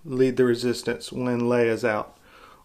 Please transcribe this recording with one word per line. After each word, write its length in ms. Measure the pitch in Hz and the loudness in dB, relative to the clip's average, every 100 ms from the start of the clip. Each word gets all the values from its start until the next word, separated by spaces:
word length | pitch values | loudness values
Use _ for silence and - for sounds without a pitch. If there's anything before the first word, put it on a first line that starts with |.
| 165 | -6
lead 260 | 127 131 127 | 0 2 4
the 80 | |
resistance 680 | 127 117 123 117 - 117 - | 2 2 0 -2 -4 -6 -6
when 300 | 127 123 120 | -6 -4 -2
Leia's 440 | 120 123 117 110 120 | 0 2 2 2 0
out, 320 | 107 - - - - - - | -2 -4 -12 -20 -20 -20 -20